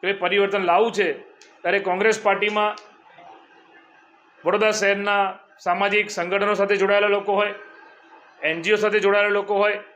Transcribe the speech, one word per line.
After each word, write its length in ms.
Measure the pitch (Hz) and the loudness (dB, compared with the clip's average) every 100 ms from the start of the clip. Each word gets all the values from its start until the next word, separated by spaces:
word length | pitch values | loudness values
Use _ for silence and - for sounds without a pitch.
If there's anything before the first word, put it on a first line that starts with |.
કે 120 | 185 196 | -4 -2
પરિવર્તન 440 | 180 202 202 202 185 | 0 2 2 0 2
લાવવું 240 | 175 226 202 | 2 2 0
છે, 100 | 185 143 - - - _ | -2 -2 -10 -20 -20 _
ત્યારે 180 | 170 196 196 | -2 -2 -2
કોંગ્રેસ 280 | 180 214 214 208 | 0 0 2 0
પાર્ટીમાં 460 | 196 208 208 208 208 - - - - - - - - _ - _ _ _ _ _ _ | 0 0 0 -2 -4 -16 -20 -20 -20 -20 -20 -20 -20 _ -20 _ _ _ _ _ _
વડોદરા 360 | 156 202 214 208 | -2 2 0 0
શહેરના 440 | 202 202 202 202 196 185 _ _ 185 | 0 0 0 0 0 -4 _ _ -4
સામાજિક 420 | 180 202 208 208 208 | 0 0 0 -2 -4
સંગઠનો 400 | 175 196 202 202 | -4 -2 0 0
સાથે 240 | 196 202 | 0 2
જોડાયેલા 360 | 196 202 208 202 | 2 2 2 0
લોકો 140 | 196 196 | 0 -2
હોય, 140 | 208 202 - - - - - - - _ 151 | -2 -4 -18 -20 -20 -20 -20 -20 -20 _ -6
એન 160 | 160 | -4
જી 120 | 165 214 | 0 2
ઓ 20 | |
સાથે 220 | 208 208 196 | 2 2 2
જોડાયેલા 340 | 202 208 202 | 2 2 0
લોકો 140 | 202 202 | -2 0
હોય 200 | 208 196 - | 0 -2 -10